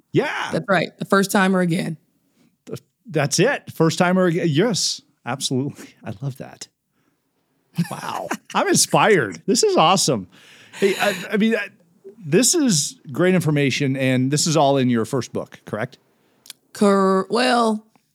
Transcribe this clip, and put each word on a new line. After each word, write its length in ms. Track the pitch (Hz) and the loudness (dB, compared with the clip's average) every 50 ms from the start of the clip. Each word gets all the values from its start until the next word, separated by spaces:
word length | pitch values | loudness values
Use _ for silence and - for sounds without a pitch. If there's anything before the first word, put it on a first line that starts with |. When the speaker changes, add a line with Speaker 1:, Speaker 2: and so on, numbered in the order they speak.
| _ _ | _ _
Speaker 1:
Yeah. 380 | - 170 262 311 - 392 - - | -2 -2 -2 -2 -6 -8 -8 -6
Speaker 2:
That's 140 | - 170 - | -6 -6 -2
right. 280 | - 190 165 - - - | 0 0 0 0 -2 -8
The 80 | _ 165 | _ -2
first 260 | - 202 196 196 196 | 2 2 2 2 2
time 240 | - 208 185 190 190 | 2 2 2 2 2
or 60 | 185 | 0
again. 360 | 180 170 160 185 165 165 160 - _ _ _ _ _ _ _ _ _ _ _ _ _ | 0 0 -2 -2 -4 -6 -8 -10 _ _ _ _ _ _ _ _ _ _ _ _ _
Speaker 1:
Th-, 140 | - 147 - - _ _ _ _ | -16 -16 -16 -16 _ _ _ _
that's 320 | 233 170 - 135 139 - - | -4 -2 -2 0 0 2 2
it. 320 | 185 269 269 - - - | 2 2 0 -2 -8 -14
First 260 | - - 165 165 165 | -2 0 0 2 2
time 220 | - 180 175 185 185 | 0 0 0 2 2
or 60 | 185 | 2
again. 220 | 180 160 175 - 170 | 0 0 0 -2 0
Yes, 520 | 135 151 214 247 185 - - - - - - _ _ _ _ | 0 0 0 0 -2 -2 -4 -6 -6 -10 -14 _ _ _ _
absolutely. 600 | 117 147 - - - 139 123 139 139 - - - - _ _ - | -10 -8 -8 -6 -4 -4 -4 -4 -6 -8 -12 -18 -20 _ _ -14
I 100 | 113 107 - | -14 -14 -10
love 160 | 139 139 127 | -10 -12 -10
that. 300 | - 131 123 - - - - _ _ _ _ _ _ _ _ _ _ _ _ _ _ _ _ _ _ _ _ _ - 170 - | -12 -16 -18 -18 -20 -20 -20 _ _ _ _ _ _ _ _ _ _ _ _ _ _ _ _ _ _ _ _ _ -6 -6 -6
Wow. 380 | - - - - - - - - - - | -8 -10 -10 -8 -8 -8 -6 -6 -8 -8
<laughs> 140 | _ - - | _ -4 -2
I'm 140 | 190 320 | 0 0
inspired. 760 | 392 349 - - - - 156 160 214 208 160 117 98 85 - - | 2 2 0 0 2 2 4 4 4 4 2 2 -2 -6 -8 -4
This 180 | 190 226 - - | -2 0 0 0
is 140 | 415 370 | 2 4
awesome. 500 | 240 160 165 196 - - 160 131 104 92 - _ - - - - - - - - - | 4 4 4 4 2 2 0 -2 -2 -4 -10 _ -20 -20 -20 -20 -20 -20 -20 -6 -2
Hey, 160 | 202 196 185 - | -2 -2 0 0
I, 160 | - 202 196 180 - - | -2 -2 -2 -4 -6 -4
I 60 | 220 | -2
mean, 180 | 208 220 220 226 | 0 2 0 0
I, 140 | 208 202 196 - _ _ _ _ _ _ - - - 185 | -2 -4 -8 -12 _ _ _ _ _ _ -20 -20 -16 -6
this 280 | 143 147 202 - - - | 0 2 2 4 4 2
is 460 | 349 277 247 175 143 - - - - _ - | 2 2 2 2 0 0 -4 -8 -14 _ -8
great 220 | 120 131 175 185 185 | -2 0 2 2 2
information, 600 | 180 - 156 151 143 143 135 - - 143 135 135 | 2 2 2 0 2 2 0 0 0 -2 -2 0
and 360 | 135 131 131 131 127 127 135 | 0 0 0 2 2 0 0
this 160 | 151 147 - | 0 0 0
is 100 | 170 147 | 0 2
all 200 | 160 143 139 139 | 4 4 4 4
in 120 | 135 127 127 | 4 2 2
your 160 | 120 113 107 | 2 0 0
first 280 | - - 123 113 - - | -2 -4 -4 -6 -6 -8
book, 280 | 98 78 - - - _ | -10 -10 -10 -16 -20 _
correct? 320 | - 113 104 123 127 - _ _ _ _ _ _ _ _ _ _ - - _ _ _ - | -10 -8 -8 -8 -10 -10 _ _ _ _ _ _ _ _ _ _ -20 -20 _ _ _ -4
Speaker 2:
Cor-, 540 | - 214 202 196 196 190 190 190 190 190 - | 0 2 4 4 4 4 2 2 0 0 -2
well. 560 | 202 226 254 254 240 240 233 220 214 214 - _ _ _ _ _ | -2 0 0 2 2 2 2 0 0 -2 -6 _ _ _ _ _